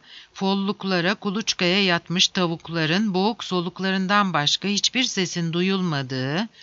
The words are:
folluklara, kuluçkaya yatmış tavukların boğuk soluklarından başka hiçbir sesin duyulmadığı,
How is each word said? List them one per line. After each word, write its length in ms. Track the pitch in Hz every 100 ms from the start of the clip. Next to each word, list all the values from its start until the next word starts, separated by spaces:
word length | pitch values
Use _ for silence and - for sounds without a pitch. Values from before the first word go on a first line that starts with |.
| - - -
folluklara, 840 | - 196 196 196 208 190 185 170 208
kuluçkaya 680 | 202 190 220 - 175 190
yatmış 440 | 196 170 - 175 -
tavukların 840 | - 175 165 - 165 156 180 220
boğuk 300 | 185 202 226
soluklarından 880 | - 180 175 - 190 190 185 208 196
başka 340 | 160 147 - 196
hiçbir 360 | 202 - 254
sesin 500 | 247 - 175 175 165
duyulmadığı, 960 | 170 185 190 180 143 127 131 131 160 226 -